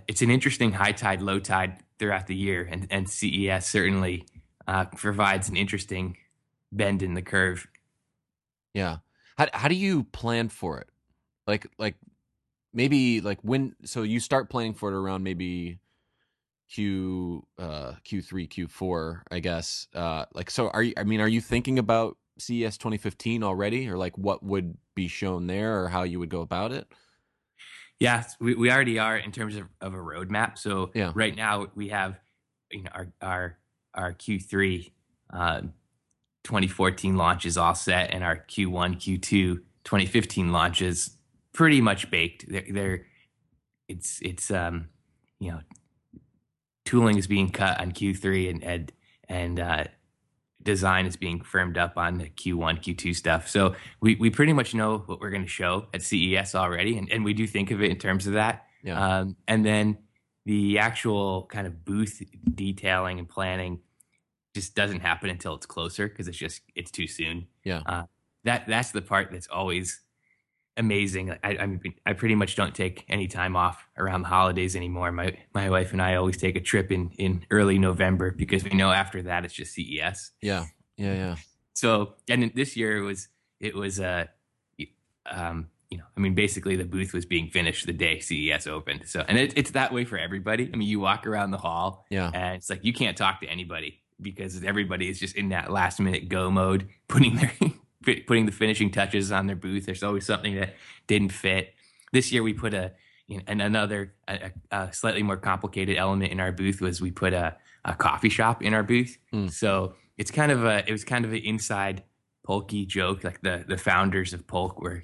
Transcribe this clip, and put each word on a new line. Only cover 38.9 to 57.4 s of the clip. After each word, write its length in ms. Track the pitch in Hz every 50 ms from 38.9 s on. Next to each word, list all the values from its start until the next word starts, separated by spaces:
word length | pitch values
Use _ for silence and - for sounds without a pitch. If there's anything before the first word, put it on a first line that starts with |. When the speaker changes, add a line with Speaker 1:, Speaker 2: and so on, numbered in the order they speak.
| 87
Speaker 1:
Q 220 | 87 - 98 92 90
two 440 | - - 104 98 92 90 87 - - _ _ _
twenty 240 | - - 107 98 92
fifteen 460 | 95 - 117 - - - 101 90 85
launch 280 | 87 80 85 87 87 -
is 360 | 92 90 85 - - - - _ _ _ _ _ _ _
pretty 280 | - - 160 156 147 131
much 280 | 117 104 98 87 - -
baked. 400 | - 82 82 85 - - - -
They're, 180 | 95 92 - -
they're, 360 | 98 101 98 95 92 92 - - _ _ _ _ _ _ _ _ _ _ _ _ _ _ _ -
it's, 320 | 95 85 - - - -
it's, 260 | - 90 90 - - -
um, 380 | 101 90 85 85 87 85 82 - - _ _ _ _ _ _ _ _ _
you 100 | 92 87
know, 100 | 85 78 78 - - - _ _ _ _ _ _ - - - _ _ _ _ _ _ _ _ _ _ _ _
tooling 340 | - 127 120 113 110 104 98
is 80 | 90
being 240 | 92 104 98 95 90
cut 300 | - - 98 95 - -
on 100 | 87 90
Q 240 | 87 - 101 98 95
three 340 | 95 - 98 95 95 92 90
and, 140 | 87 76
and, 300 | 80 87 87 85 76 - - _ _ _ _ _ - -
and, 300 | 90 90 87 87 87 87
uh, 260 | 85 87 78 78 76 - - _ _ _ _ _ _ _ _ _ _ _ _ -
design 460 | - 107 98 90 95 95 92 92 95
is 100 | 90 87
being 240 | - 95 87 85 85
firmed 380 | - - - 92 90 90 85 87
up 180 | 85 85 -
on 220 | 87 87 85 90 87
the 100 | 80 80
Q 300 | - - - 92 87 85
one, 180 | 82 80 80
Q 180 | 80 - 90 87
two 200 | - - 90 85
stuff. 340 | - - 82 80 80 - -
So 260 | - 101 95 92 92 - - - - _
we, 160 | 110 113 110
we 120 | - 113 113
pretty 240 | 110 - 147 160
much 220 | 151 135 117 - 117
know 240 | 110 110 107 110 104
what 220 | 92 98 87 -
we're 100 | 107 101
gonna 160 | 101 95 90
show 400 | 85 - - 90 90 90 101 107 - -
at 80 | 90
C 300 | - - 110 87 90 92
E 40 | 92
S 180 | 95 95 95 -
already, 440 | 92 92 87 87 85 95 110 117 101
and, 120 | 95 -
and 140 | 110 110 104
we 80 | 104
do 140 | 104 107